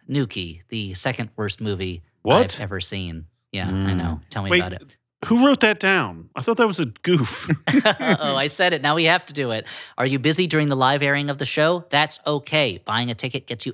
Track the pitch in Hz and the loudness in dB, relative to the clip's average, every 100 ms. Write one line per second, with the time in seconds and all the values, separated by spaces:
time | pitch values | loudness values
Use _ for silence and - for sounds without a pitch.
0 | - 139 120 104 85 82 - 113 101 92 | -4 -2 -2 -4 -8 -12 -10 -8 -6 -4
1 | 131 123 110 - 104 - 107 92 92 85 | -4 -4 -8 -6 -6 -4 -4 -4 -6 -8
2 | - _ 110 175 240 - 98 95 - 98 | -14 _ 2 4 4 -2 -8 -8 -6 -8
3 | 90 82 82 _ _ 101 90 95 98 92 | -8 -10 -14 _ _ -6 -4 -2 0 0
4 | 87 78 - 107 98 180 90 87 - - | -2 -4 -8 -6 0 0 0 -6 -16 -20
5 | _ _ - 233 277 262 220 208 190 190 | _ _ 0 4 4 4 2 2 2 0
6 | 110 82 - - 175 233 226 175 139 - | 0 -8 -12 -6 -2 2 2 0 -4 -2
7 | - 175 117 - - 151 - 285 214 - | 2 2 2 -2 -4 -2 2 2 2 2
8 | 254 185 143 135 147 - 180 160 147 160 | 0 0 0 0 0 2 2 2 2 4
9 | 160 175 - 147 127 110 - - - - | 4 2 0 -4 -2 -4 -6 -14 -10 -2
10 | 131 135 147 160 175 156 147 135 131 139 | 0 2 2 2 2 2 2 4 2 4
11 | 139 143 143 135 135 - 156 175 - 143 | 2 0 -2 -4 -2 2 2 2 0 0
12 | 151 - - 147 - 156 131 87 - 110 | 0 -2 -4 -4 0 0 0 -2 -4 -2
13 | 123 117 131 131 - 120 131 | -2 -4 -6 -6 -8 -8 -8